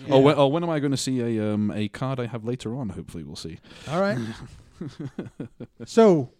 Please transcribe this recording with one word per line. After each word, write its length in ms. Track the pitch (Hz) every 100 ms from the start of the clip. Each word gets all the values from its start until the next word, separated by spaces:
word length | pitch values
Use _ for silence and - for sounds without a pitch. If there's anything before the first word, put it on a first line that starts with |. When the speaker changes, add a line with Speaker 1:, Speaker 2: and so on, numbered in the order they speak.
| 135
Speaker 1:
Or 100 | 135
Speaker 2:
Yeah. 60 | 135
Speaker 1:
when, 100 | 143
or 140 | 139
when 120 | 160
am 60 | 170
I 100 | 156
gonna 180 | 139 131
see 220 | - 127
a, 340 | 117 110 107
um, 180 | 107 104
a 160 | 107 104
card 320 | - 131 131
I 80 | 120
have 160 | 120 110
later 300 | 127 107 131
on, 140 | 110
hopefully 340 | 90 - 87
we'll 120 | 73 80
see. 220 | 82 82 - - -
Speaker 2:
All 100 | 165
right. 180 | 196 127
Speaker 1:
<laughs> 60 | 110 - - - - - 147 - 143 - 135 - 123 - 120 - 117
Speaker 2:
So, 460 | - 220 165 127